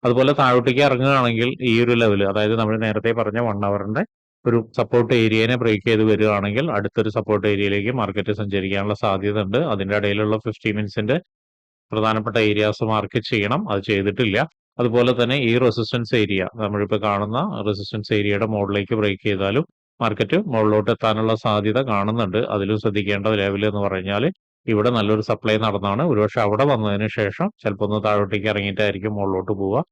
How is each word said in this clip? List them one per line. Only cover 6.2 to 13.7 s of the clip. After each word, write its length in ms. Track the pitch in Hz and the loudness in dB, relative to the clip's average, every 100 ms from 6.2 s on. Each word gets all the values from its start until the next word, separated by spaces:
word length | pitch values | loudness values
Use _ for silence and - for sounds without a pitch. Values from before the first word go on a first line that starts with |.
| 107 104 101 107 160 107 | 4 2 0 -2 -2 -2
അടുത്തൊരു 320 | 104 - 110 110 | -4 -2 -2 -2
സപ്പോർട്ട് 280 | 104 104 104 | -2 0 0
ഏരിയയിലേക്ക് 460 | 101 101 101 101 127 | 0 0 -2 -2 -2
മാർക്കറ്റ് 360 | 101 98 98 101 | -4 -4 -4 -4
സഞ്ചരിക്കാനുള്ള 580 | 104 98 95 98 101 104 | -2 -2 -2 -2 -2 -2
സാധ്യത 360 | 110 95 101 104 95 | -2 0 -2 -2 0
ഉണ്ട്. 140 | 117 160 | 0 0
അതിന്റെ 220 | 107 95 104 | -2 -2 0
ഇടയിലുള്ള 380 | 101 101 107 110 110 | 0 0 0 -2 -4
ഫിഫ്റ്റി 260 | 104 110 104 | -6 -4 -4
മിനിറ്റ്സിന്റെ 400 | 104 107 107 151 - _ _ _ _ _ _ | -4 -6 -2 -2 -4 _ _ _ _ _ _
പ്രധാനപ്പെട്ട 460 | 107 110 110 110 107 107 | -2 0 0 0 2 2
ഏരിയാസ് 340 | 104 107 104 | 2 0 0
മാർക്ക് 360 | 110 107 101 127 - | 0 0 -2 -4 -2
ചെയ്യണം, 300 | 117 101 135 202 | -2 0 -2 -2